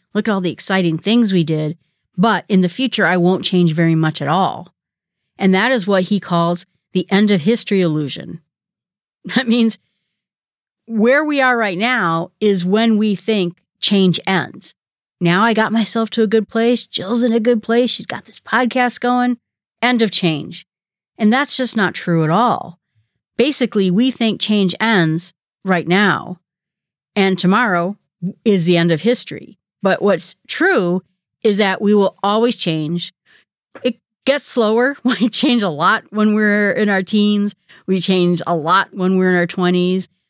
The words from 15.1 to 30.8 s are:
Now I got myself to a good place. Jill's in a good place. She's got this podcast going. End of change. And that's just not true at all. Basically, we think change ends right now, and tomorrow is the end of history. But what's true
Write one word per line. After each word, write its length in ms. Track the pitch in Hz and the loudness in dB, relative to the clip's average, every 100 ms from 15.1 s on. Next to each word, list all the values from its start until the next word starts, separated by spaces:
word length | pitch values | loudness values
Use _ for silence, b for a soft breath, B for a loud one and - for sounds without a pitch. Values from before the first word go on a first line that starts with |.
| - | -2
Now 240 | 170 180 | 0 2
I 100 | 233 | 2
got 180 | 214 220 | 2 0
myself 380 | 226 202 226 220 | 0 0 -2 -2
to 120 | 233 | 0
a 40 | 220 | 0
good 220 | 220 214 | 0 0
place. 380 | 226 233 240 - | -2 0 0 -4
Jill's 360 | - 185 233 | -10 -4 -2
in 80 | 240 | 0
a 80 | 226 | 0
good 220 | 226 233 | 2 0
place. 300 | - 233 247 | 0 0 0
She's 160 | - - | -4 -8
got 180 | - - | -12 -12
this 140 | - | -20
podcast 600 | - 226 247 254 247 - | -4 -2 0 0 -2 -2
going. 380 | 247 247 247 240 _ _ _ - | -2 0 -2 -4 _ _ _ -4
End 200 | 240 240 | -2 0
of 80 | 220 | 0
change. 560 | - 175 147 180 175 - _ _ _ _ - | 0 -2 -2 -8 -14 -20 _ _ _ _ -2
And 120 | 214 | 2
that's 240 | 254 285 - | 2 0 -2
just 220 | 254 220 | -2 0
not 160 | 180 | -2
true 300 | - - 165 | -2 -2 0
at 80 | 156 | 2
all. 480 | 180 240 147 - - _ _ _ _ _ - | 2 2 0 -6 -18 _ _ _ _ _ 0
Basically, 540 | 277 - 247 214 190 | 0 2 -2 0 2
we 180 | 185 262 | 2 0
think 320 | - 226 - | 0 -2 -2
change 320 | - 208 185 - | 0 2 2 0
ends 540 | 226 208 160 160 - _ _ _ | 0 2 2 -2 -6 _ _ _
right 240 | 190 175 147 | -2 -2 0
now, 520 | 185 202 123 - 180 _ _ _ _ _ _ _ 208 | 2 2 0 -6 -16 _ _ _ _ _ _ _ 0
and 220 | 190 190 | 0 2
tomorrow 600 | 180 208 233 175 175 208 _ - 180 - | 2 2 0 0 -2 -6 _ -10 -10 -4
is 220 | 220 196 165 | 0 0 2
the 120 | 170 | 2
end 140 | 170 | 2
of 100 | 160 | 2
history. 580 | 226 208 - 135 - - _ - | 0 -2 -4 -10 -16 -20 _ -4
But 200 | 196 180 | -2 0
what's 340 | 202 175 - - - | 0 0 -2 -12 -10
true 560 | - 359 311 | -2 0 2